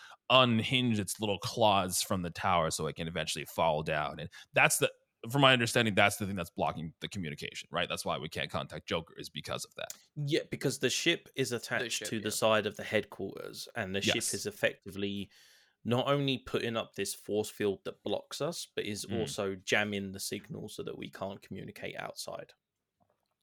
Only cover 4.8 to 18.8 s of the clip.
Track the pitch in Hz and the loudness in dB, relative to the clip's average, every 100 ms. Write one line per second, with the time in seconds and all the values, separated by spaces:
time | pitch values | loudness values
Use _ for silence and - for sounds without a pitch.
4.8 | 135 - _ _ 113 139 135 123 117 123 | 0 0 _ _ -4 6 6 6 4 4
5.8 | 113 98 101 - 98 98 85 - 76 78 | 4 6 6 4 -2 -4 -6 -2 -2 -2
6.8 | 80 - 82 101 78 73 - - - 85 | -8 -10 -10 -6 -6 -8 -10 -10 -6 -4
7.8 | 87 87 90 73 80 82 71 78 71 78 | -2 -2 -4 -4 -4 -6 -4 -4 -6 -10
8.8 | - 98 82 - - 76 - - - - | -4 -4 -4 -12 -12 -12 -8 -8 -8 -12
9.8 | - - _ 151 143 156 - 135 139 - | -12 -14 _ -8 -2 -2 -4 -4 -4 0
10.8 | 127 - 165 165 - - 117 120 - 117 | 0 0 0 0 -2 -4 -2 -2 -4 -4
11.8 | 117 - 107 113 107 - 110 107 101 - | -2 -4 -2 -2 -2 2 6 6 4 -4
12.8 | - 107 - - 95 - 50 - - 117 | 0 0 0 -6 -8 -8 -10 -10 -10 -6
13.8 | 95 98 104 113 - 101 104 - - - | -4 0 2 2 0 -2 -6 0 0 0
14.8 | 98 98 101 101 92 - - - _ _ | -10 -6 -4 -4 -8 -14 -20 -20 _ _
15.8 | 110 123 131 143 139 127 - - 117 113 | 0 2 4 2 2 0 -2 -2 -2 -2
16.8 | - - 101 - - 104 107 - 104 95 | -4 -4 -6 -6 -2 -2 -2 0 0 0
17.8 | - - 107 98 - - 147 175 - - | -6 -8 -4 -4 -4 -6 -4 -6 -8 -6